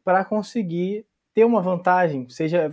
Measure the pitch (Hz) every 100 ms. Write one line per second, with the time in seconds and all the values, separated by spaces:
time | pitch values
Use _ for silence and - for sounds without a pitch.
0 | - 180 190 214 202 240 185 170 180 208
1 | - _ _ - 233 226 180 180 180 185
2 | 175 139 123 - 160 175 156